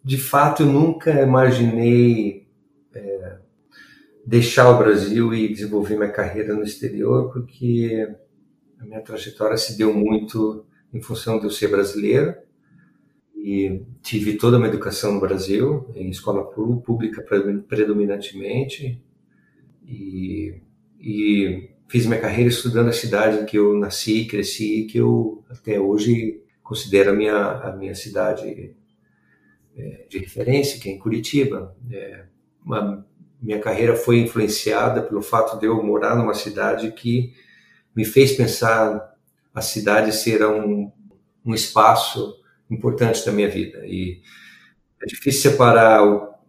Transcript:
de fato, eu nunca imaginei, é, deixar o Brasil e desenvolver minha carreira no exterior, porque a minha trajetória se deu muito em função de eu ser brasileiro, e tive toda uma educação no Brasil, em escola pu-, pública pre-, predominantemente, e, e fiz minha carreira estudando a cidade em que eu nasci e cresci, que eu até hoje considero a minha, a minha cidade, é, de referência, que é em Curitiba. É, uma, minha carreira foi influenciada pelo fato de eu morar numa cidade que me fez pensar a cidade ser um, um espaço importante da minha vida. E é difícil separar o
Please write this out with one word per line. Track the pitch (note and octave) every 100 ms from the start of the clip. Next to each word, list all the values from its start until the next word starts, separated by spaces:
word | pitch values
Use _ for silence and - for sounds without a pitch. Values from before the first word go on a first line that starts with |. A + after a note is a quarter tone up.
de | C3+ C3+
fato, | - C#3+ D3 -
eu | C#3+
nunca | C#3 E3 D#3+ E3 C#3+
imaginei, | C3+ B2+ B2+ A#2+ A#2 A2+ A#2 A#2+ A#2+ A2+ G#2 G2 _ _ _ _ _
é, | G#2 G2+ G2 F2+ F2+ _ _ _ - - _ _ _ -
deixar | A#2 A#2 - B2
o | A2
Brasil | G#2+ G#2 G2 A2+ A#2
e | A2+ G#2+
desenvolver | G#2 G#2 G#2 G2+ G#2
minha | G#2
carreira | - G2+ G#2+ G#2+ G#2+
no |
exterior, | G#2+ - G#2+ G#2 A2+ B2+ B2+
porque | B2 A#2+ _ B2 A#2 A#2 A2 G#2+ G#2+ _ _ _ _ _ _
a | G#2+
minha | A2
trajetória | - A2 A2 - G#2+ G#2+
se | - G#2
deu | A2
muito | G#2 G#2+ G#2+ G#2+ A2+ G#2+ G#2+ - _ _
em | A#2+
função | - A2+ - A2
de | G#2
eu |
ser | - G#2
brasileiro, | G2 G2 G#2+ G#2 B2+ D#3 F3 _ _ _ _ _ _ _ _ _ G#2
e | G2+ G2 F#2+ F#2+ - -
tive | - A2 G#2 G#2
toda | A#2 A#2+
uma | -
educação | - G2 - G#2
no | G2+
Brasil, | F#2+ F#2+ F#2 G#2 C3+ D3 - G#2
em | F#2+
escola | F2+ - G2 -
pu-, | - A2+ A#2+
pública | - A2+ A2 G#2+
pre-, | - G2+ G2+ G2+
predominantemente, | - G#2 G#2 G#2 G2+ G2+ - G2 G2 B2 C3+ - C3 A#2+ _ _ _ _ _ _ _ _ -
e, | - G2 F#2 F#2 E2+ F2 - _ _ _ _
e | A2 G#2 G#2 G2+ F#2+ F2+ - _ _
fiz | A#2+ A2+
minha | A#2
carreira | A2+ G2+ A#2+
estudando | A#2+ B2 A#2 A#2
a |
cidade | A#2 A2 G2+ A2 G#2+
em | G#2+
que | G#2+
eu | G#2 G#2
nasci | G2 - - A2
e | A#2
cresci, | G#2 F#2+ - G#2+ G#2+ A2
que | A#2+
eu | A#2+ A#2 A2 G#2+ _
até | A#2+ - G2+
hoje | G2 G#2 A2 A#2 A2 - _ _
considero | - - F#2+ G2 G2
a |
minha, | G2+ G#2+ G#2
a | G2 - G2 G2
minha | F#2+ F#2+
cidade, | A2 F#2+ F#2 - - - - _ _ _ _ _ _ _ _ _ _ -
é, | - - -
de | -
referência, | - - A2 C#3 C#3 -
que | G2+
é |
em | G2
Curitiba. | A2+ A#2 A#2+ C#3+ A#2 G2 F#2 - B2
É, | G2+ G2 G2 - _ _ _
uma, | - A2 G2+ G2+ - _ _ _
minha | G#2+ G#2+
carreira | A2+ G#2 A#2 -
foi | - A#2+
influenciada | A#2 A2+ G#2+ - G#2+ G#2 A2+ A#2
pelo | - G2+
fato | - A#2 - G#2+
de | A2
eu | A2
morar | G#2 G2+ G#2 A#2+
numa | A2
cidade | - G#2+ G2+ G#2 F2+ A2+
que | - A#2+ B2 A#2+ - _ _ _ _ _ A2+
me | G#2+
fez | C3+ C3+
pensar | - A#2 - A2+ A2+ G#2+ G#2 - _ _ _ _
a | -
cidade | - G#2+ G2+ G#2+ A2 G#2+
ser | A#2 A2 G#2+
um, | G#2+ G#2 G2+ G2+ _ - _ _ _ A#2
um |
espaço | A2+ - A2 A2 A2+ - - G#2 - _ _ _
importante | A2 A#2+ - A#2 A2+ G#2+
da |
minha | G2+ G2+
vida. | - F#2+ - G2+
E | F#2 F#2 F2+ _ - - - _ _ _ _
é | -
difícil | - C#3 C3 C3+
separar | A2+ A#2+ A2+ A2 A2 G#2
o | G#2 - -